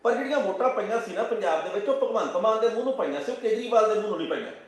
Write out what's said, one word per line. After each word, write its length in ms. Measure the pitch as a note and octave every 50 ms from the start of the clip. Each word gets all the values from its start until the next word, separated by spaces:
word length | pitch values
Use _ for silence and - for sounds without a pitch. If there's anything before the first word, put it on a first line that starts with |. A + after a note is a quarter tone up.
| -
ਪਰ 120 | A#3 A#3
ਜਿਹੜੀਆਂ 240 | C4 C4+ C4+ D4 C#4+
ਵੋਟਾਂ 300 | A3 G3 F3+ - - C4
ਪਈਆਂ 320 | - G#3+ G3+ F#3+ A3 A#3
ਸੀ 100 | A3+ -
ਨਾ 120 | F3+ F#3 A3+
ਪੰਜਾਬ 400 | - A#3+ G#3+ F#3+ F3 D#3+ D#3+ -
ਦੇ 60 | -
ਵਿੱਚ, 200 | - G#3 G3+ C#4
ਉਹ 180 | C4+ C#4 C4 -
ਭਗਵੰਤ 300 | A3+ A3 F3+ - - F3+
ਮਾਨ 240 | G3 A3 A3 A3
ਦੇ 80 | A3 A#3
ਮੂੰਹ 140 | G#3+ A#3 B3
ਨੂੰ 100 | C4 C4
ਪਈਆਂ 280 | - - - C#4 D3
ਸੀ, 100 | - -
ਉਹ 60 | B3 A#3+
ਕੇਜਰੀਵਾਲ 560 | A#3 A3+ A3 A3+ A#3+ A#3+ A#3 A3+ G#3+ G#3+ A3
ਦੇ 60 | G#3+
ਮੂੰਹ 80 | G3+ G#3
ਨੂੰ 100 | G#3 E3
ਨਹੀਂ 120 | E3 -
ਪਈਆਂ। 220 | D#3+ - A2+ - - - -